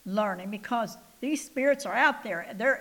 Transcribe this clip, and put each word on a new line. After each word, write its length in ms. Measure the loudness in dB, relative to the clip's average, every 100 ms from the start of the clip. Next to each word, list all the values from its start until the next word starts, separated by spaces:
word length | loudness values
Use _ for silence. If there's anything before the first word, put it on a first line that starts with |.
learning 460 | -4 0 0 0 -6
because 440 | -8 -4 -2 -2 -6 -20 -8
these 240 | -4 -2
spirits 400 | -4 0 2 2
are 80 | 0
out 280 | 4 4 2
there. 240 | -4 -6 -6
They're 260 | -2 2 2